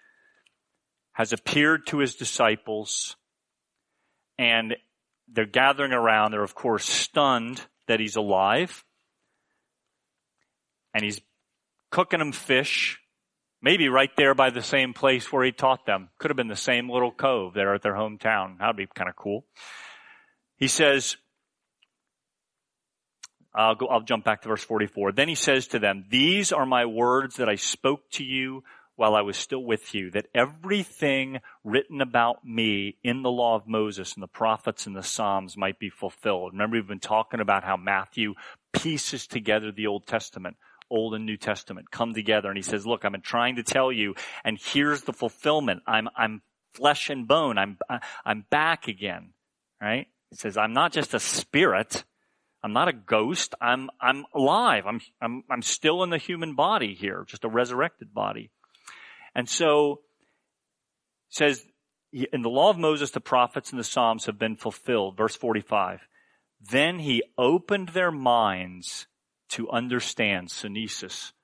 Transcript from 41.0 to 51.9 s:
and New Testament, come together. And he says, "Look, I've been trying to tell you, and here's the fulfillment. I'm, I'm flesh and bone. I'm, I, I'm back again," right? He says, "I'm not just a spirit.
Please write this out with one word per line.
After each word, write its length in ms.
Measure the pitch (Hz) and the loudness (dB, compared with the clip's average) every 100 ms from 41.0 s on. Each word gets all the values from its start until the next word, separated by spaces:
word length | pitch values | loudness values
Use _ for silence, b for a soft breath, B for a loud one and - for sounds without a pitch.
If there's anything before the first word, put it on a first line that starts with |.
| 110 110 | -2 -4
and 100 | 110 | -6
New 120 | 104 | -6
Testament, 540 | - 101 - 92 - | -4 -6 -8 -16 -14
come 220 | - 117 | -4 -4
together. 360 | 110 104 107 98 | -2 2 2 0
And 80 | 98 | -6
he 40 | |
says, 240 | 92 107 104 | -4 -6 -2
"Look, 200 | 117 104 | -2 -2
I've 80 | |
been 80 | 98 | -6
trying 340 | - 120 120 127 | -4 0 0 -2
to 80 | |
tell 260 | 113 135 131 | -2 2 2
you, 260 | 120 104 95 B B | 0 -2 -4 B B
and 160 | 113 107 | -6 -4
here's 420 | - 143 147 147 | -2 0 2 0
the 100 | - | -4
fulfillment. 680 | 120 117 - 151 151 131 92 - | -6 -6 -2 0 2 0 -4 0
I'm, 220 | 110 113 | 0 -2
I'm 280 | - 113 107 - _ _ | -2 -4 -4 -14 _ _
flesh 360 | - 143 143 - | 0 2 2 -2
and 160 | 139 113 | -6 2
bone. 320 | 151 147 104 | 2 4 0
I'm, 200 | 98 95 - | -2 -4 -6
I, 120 | 120 B B - | -6 B B -4
I'm 200 | 107 98 | -4 0
back 400 | 147 160 165 - | 2 2 0 -4
again," 440 | 95 101 87 87 _ _ _ _ _ | -8 -8 -8 -12 _ _ _ _ _
right? 260 | 104 120 - _ _ | -4 -2 -4 _ _
He 60 | - | -10
says, 220 | 110 101 | -6 -2
"I'm 160 | 110 | 0
not 180 | 120 165 | 2 2
just 220 | 170 - | 0 -2
a 80 | 117 | -2
spirit. 840 | - - - 143 175 95 113 | -2 -4 -2 2 4 2 0